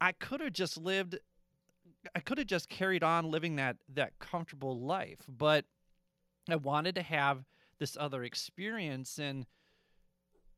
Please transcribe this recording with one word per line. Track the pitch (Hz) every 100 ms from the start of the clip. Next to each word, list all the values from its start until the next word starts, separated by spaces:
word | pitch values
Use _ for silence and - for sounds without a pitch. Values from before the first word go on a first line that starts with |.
I | 180
could | - - 277
have | 294
just | 175 180 160
lived, | 170 190 180 180 - _ _ _ _ _ 175 _ - -
I |
could | - 269
have | 254
just | 180 -
carried | - 190 180
on | 165 170 160
living | 156 165 147
that, | 135 - -
that | 139 123 -
comfortable | - 175 165 139 135 123
life, | 131 185 95 - -
but | 123 151 151 - _ _ _ _ _ _ _ -
I | 165
wanted | 139 147 170 180
to |
have | 165 156 139 135 - _ _ _
this | 143 -
other | 147 135
experience. | 123 - - - 202 226 160 131 131 -
And, | 143 139 120 _ _ _ _ _ _ _ _ _ -